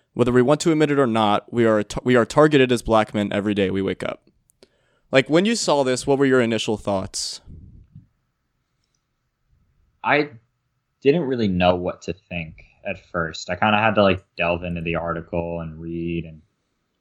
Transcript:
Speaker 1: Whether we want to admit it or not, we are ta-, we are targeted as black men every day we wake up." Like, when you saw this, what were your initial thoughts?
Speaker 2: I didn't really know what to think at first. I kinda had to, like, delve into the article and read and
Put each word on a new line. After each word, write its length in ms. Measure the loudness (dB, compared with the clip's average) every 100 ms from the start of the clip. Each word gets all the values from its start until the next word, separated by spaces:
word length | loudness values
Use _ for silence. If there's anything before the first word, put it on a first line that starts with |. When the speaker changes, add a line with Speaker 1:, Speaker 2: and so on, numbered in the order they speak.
| _
Speaker 1:
Whether 180 | -2 2
we 100 | 4
want 160 | 4 2
to 100 | 2
admit 180 | 2 2
it 80 | 2
or 80 | 0
not, 460 | 2 2 0 -2
we 120 | 0 2
are 180 | 2
ta-, 160 | -2 -4
we 140 | 0 2
are 80 |
targeted 480 | 2 4 4 4 2
as 100 | 0
black 320 | 2 0 0
men 180 | -2 -4
every 220 | -2 -2
day 160 | 0 -2
we 100 | -2
wake 200 | -4 -6
up." 260 | -8 -10 _ _ _ _ _ _ _ _ _
Like, 180 | 0 4
when 140 | 2
you 100 | 2
saw 300 | 0 0 0
this, 200 | 2 0
what 140 | 0 2
were 80 | 4
your 140 | 4
initial 360 | 2 0 -2 -4
thoughts? 640 | -2 -4 -4 -8 -10 -12 -18 -20 -20 -20 -20 -20 -20 _ _ _ _ _ _ _ _ _ _ _ _ _ _ _ _ _ _ _
Speaker 2:
I 280 | 0 0 0 -8 _ _ _ _ _ _
didn't 220 | 2 2
really 260 | 0 -2 -2
know 280 | 2 2 2
what 260 | -2 -8
to 100 | -10
think 520 | -12 -12 -14 -14 -16 -20 _ -12
at 180 | -12 _
first. 400 | -8 -8 -8 -10
I 60 | -2
kinda 200 | 0 2
had 160 | 2 4
to, 60 |
like, 220 | 2 2 -4 -6
delve 280 | -4 -4
into 160 | -6 -8
the 160 | -6 -6
article 640 | -6 -8 -8 -8 -6 -8
and 200 | -10 -12
read 440 | -12 -8 -6 -8
and 160 | -8 -16 _ _ _ _ _ _